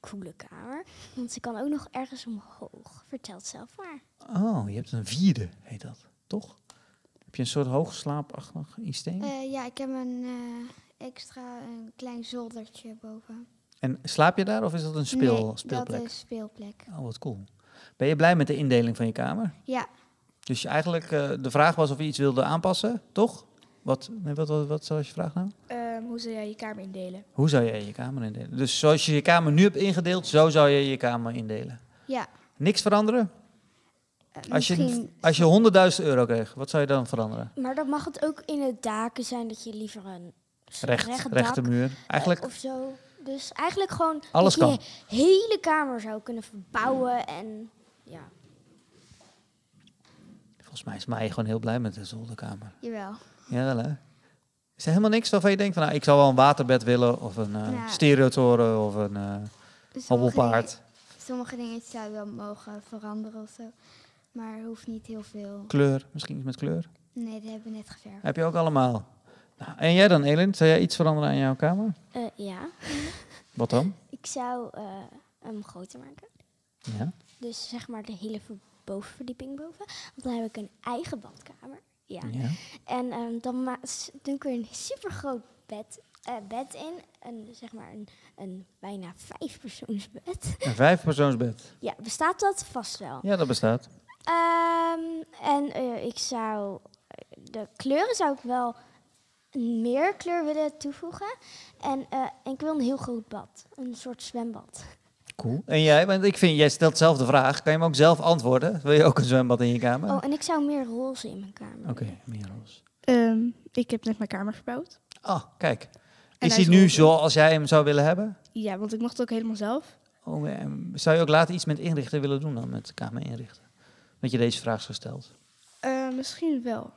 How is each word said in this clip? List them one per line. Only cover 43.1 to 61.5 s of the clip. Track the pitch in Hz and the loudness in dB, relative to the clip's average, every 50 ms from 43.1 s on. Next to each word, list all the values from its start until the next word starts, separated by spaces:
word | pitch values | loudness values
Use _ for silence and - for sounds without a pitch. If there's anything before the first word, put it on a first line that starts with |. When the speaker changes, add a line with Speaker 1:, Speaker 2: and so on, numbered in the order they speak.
| _ _ 320 | _ _ -10
Speaker 1:
Dus | 262 269 277 - - - | -10 -10 -8 -10 -12 -8
eigenlijk | - 294 349 349 - 392 381 | -4 -4 -4 -2 -2 -2 -2
gewoon | - - 349 320 320 302 - - - | -2 -2 -2 -2 -2 -4 -10 0 2
Speaker 2:
alles | 165 175 196 - | 6 6 6 6
Speaker 1:
dat | 311 330 - | 6 6 4
je | 277 | 4
Speaker 2:
kan. | 233 - - - - - _ | 2 -4 -12 -20 -20 -14 _
Speaker 1:
je | 202 226 277 | 0 4 6
hele | 349 381 381 440 453 427 - | 6 6 6 4 2 -2 -2
kamer | - 330 311 311 302 269 254 233 | 0 0 0 0 0 -2 -4 -8
zou | 208 220 214 214 208 | -8 -8 -10 -10 -10
kunnen | - 240 226 214 | -10 -12 -12 -12
verbouwen | - 220 208 185 _ - - - - 262 262 254 247 - - - | -14 -18 -20 -20 _ -4 -2 0 0 0 0 0 -2 -2 -4 -4
en | - - 160 196 220 214 214 226 220 _ _ _ _ _ _ _ | -6 -10 -12 -12 -12 -14 -14 -16 -18 _ _ _ _ _ _ _
ja. | - 156 165 143 - _ _ _ _ _ _ _ _ _ _ _ _ _ _ _ _ - _ _ _ _ _ _ _ _ _ _ _ _ _ _ _ _ _ _ _ _ _ - - - - _ _ _ _ | -20 -20 -20 -20 -20 _ _ _ _ _ _ _ _ _ _ _ _ _ _ _ _ -20 _ _ _ _ _ _ _ _ _ _ _ _ _ _ _ _ _ _ _ _ _ -20 -20 -20 -20 _ _ _ _
Speaker 2:
Volgens | - - - - - | -20 -20 -18 -16 -14
mij | - 104 | -12 -14
is | 101 - | -12 -8
Maya | - 117 110 110 107 | -8 -6 -4 -4 -4
gewoon | - - 113 | -4 -4 -4
heel | 107 110 113 | -2 -4 -4
blij | 110 113 113 123 | -2 -2 -2 -2
met | 120 110 90 | -2 -4 -6
de | 110 101 | -8 -14
zolderkamer. | - - 113 113 113 117 - - 110 104 98 107 107 92 _ | -14 -14 -14 -14 -14 -14 -12 -12 -12 -12 -12 -16 -18 -20 _
Speaker 3:
Jawel. | - 233 226 214 196 190 214 233 - _ _ _ _ - | -12 -10 -10 -10 -10 -12 -14 -16 -20 _ _ _ _ -6
Speaker 2:
Jawel, | - 123 127 135 131 | -4 -2 -2 0 -2
hè? | 117 117 143 151 135 _ _ _ _ _ _ _ _ _ _ _ _ _ _ _ | -2 -2 -4 -6 -8 _ _ _ _ _ _ _ _ _ _ _ _ _ _ _
Is | _ - | _ -2
er | - | 2
helemaal | 160 185 214 214 | 4 4 4 4
niks | 208 226 226 - | 2 2 0 2
waarvan | - 202 170 202 | 0 4 4 4
je | 196 | 4
denkt | 190 202 202 175 | 4 2 0 2
van, | 175 156 | 0 0
nou, | 151 147 | 2 0
ik | 151 - | 0 4
zou | - 143 143 | 6 8 10
wel | 143 139 | 10 8
een | 131 | 8
waterbed | 127 131 143 147 - 139 123 131 127 113 | 8 8 8 8 4 4 4 4 2 4
willen | 113 123 120 123 120 120 - | 4 4 4 4 4 2 2
of | - 113 92 | -4 -8 -6
een, | 117 110 104 101 | -4 -4 -4 -4
eh, | 107 107 107 | -4 -4 -4
Speaker 3:
Nou. | 107 - - 226 | -4 -4 -4 -6
Speaker 2:
stereotoren | 220 - 165 147 143 131 135 127 - - 127 123 120 117 117 113 110 110 | -2 4 6 6 8 8 6 4 4 4 6 6 6 6 6 4 4 2
of | 107 104 101 | 0 0 0
een, | 107 104 101 101 | -2 -4 -2 -4
eh, | 101 101 | -6 -6
Speaker 3:
Sommige | 101 101 101 104 104 - - - - - _ _ _ _ 262 - - 127 | -6 -6 -8 -8 -12 -14 -18 -20 -20 -20 _ _ _ _ -16 -2 0 2
Speaker 2:
hobbelpaard? | 120 123 123 117 - 127 117 113 113 113 - | 4 4 2 4 4 2 4 4 2 2 0
Speaker 3:
dingen, | - - _ _ _ _ _ _ - - | -8 -16 _ _ _ _ _ _ -20 -20
sommige | - - 254 247 247 240 | -14 -10 -10 -8 -8 -10